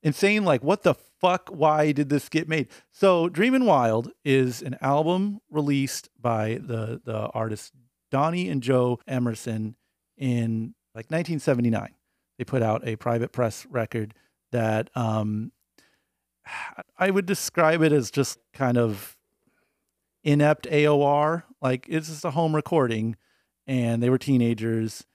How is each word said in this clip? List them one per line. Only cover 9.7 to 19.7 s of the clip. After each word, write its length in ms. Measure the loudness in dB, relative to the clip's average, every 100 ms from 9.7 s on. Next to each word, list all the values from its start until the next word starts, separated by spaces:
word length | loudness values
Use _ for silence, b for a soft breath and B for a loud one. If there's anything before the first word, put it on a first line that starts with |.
| -10 _ _ _ _
in, 560 | -2 0 0 -2 -6 -12 _ -18
like, 160 | -6
nineteen 280 | -6 -4 -4
seventy-nine. 540 | 0 2 2 0 -4 _ _ _ _ _
They 80 | -4
put 180 | 0
out 240 | 0 0 -4
a 80 | -6
private 360 | -2 -2 -2
press 340 | -2 -2 -4 -8
record 480 | -6 -4 -6 -8 -12 _ _ _
that, 380 | -2 0 0 -2 -4
um, 560 | -2 -2 -2 -4 -8 _ _ _ _ _ _ _ _ _ -16 B B -16 -20 _
I 140 | 0
would 160 | 2 0
describe 560 | -4 -4 2 2 4
it 80 | 4
as 180 | 4 0
just 300 | -2 -2 -4 _
kind 260 | -4 0 2
of 380 | 2 -2 -10 -20 _ _ _ _ _